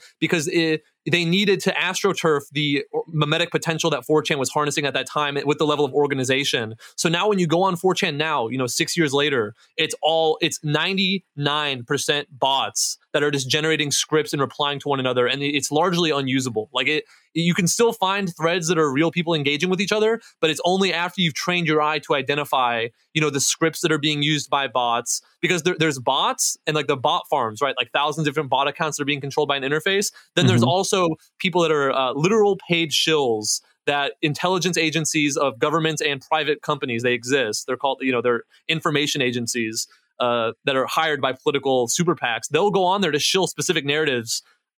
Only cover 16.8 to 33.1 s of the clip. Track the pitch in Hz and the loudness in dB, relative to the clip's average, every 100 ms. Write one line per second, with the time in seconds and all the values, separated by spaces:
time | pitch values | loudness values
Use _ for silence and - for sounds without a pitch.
16.8 | 131 151 - - _ 165 170 170 175 - | 0 -2 -4 -14 _ -2 0 2 2 2
17.8 | 233 - 190 202 190 170 165 185 160 165 | 2 2 -2 0 -4 -2 0 0 0 2
18.8 | 151 131 165 170 165 165 143 147 180 185 | 2 2 2 0 -2 0 0 0 0 -2
19.8 | 196 214 220 226 - _ 160 151 175 190 | 0 0 2 0 -6 _ -2 0 0 2
20.8 | 196 165 175 196 170 - - 175 160 151 | 2 0 -4 -2 -2 -2 -2 0 0 2
21.8 | 151 156 - 143 131 143 143 135 123 117 | 2 -2 0 -2 0 -2 -2 0 0 0
22.8 | 117 - _ 160 151 139 - - 165 - | -4 -8 _ -2 0 0 -2 0 -2 0
23.8 | 165 151 151 147 147 147 - 143 135 127 | 0 0 0 0 0 -2 -2 -2 -2 -2
24.8 | 120 117 120 - - _ 160 175 160 175 | 0 0 -2 -6 -8 _ -2 0 0 0
25.8 | 160 135 127 139 208 262 - - - 151 | 0 0 -2 0 0 0 -2 -2 -2 -2
26.8 | 147 135 147 175 - 147 113 107 139 127 | 0 0 0 0 0 -2 -2 -2 -2 -2
27.8 | 123 147 147 147 143 139 135 135 143 139 | -4 -2 -2 -2 -2 -2 0 2 2 0
28.8 | 160 143 139 143 139 151 143 139 135 151 | -4 -2 -4 -4 -4 -2 0 0 0 0
29.8 | 196 196 208 - - - 180 120 117 180 | 2 0 0 -6 -6 2 4 6 4 2
30.8 | 185 196 175 156 _ - - 175 160 151 | 2 2 2 0 _ -6 -2 2 2 2
31.8 | 139 131 131 139 170 220 202 190 - 170 | 2 2 0 0 2 4 4 2 -2 -2
32.8 | 165 - 160 | 0 0 2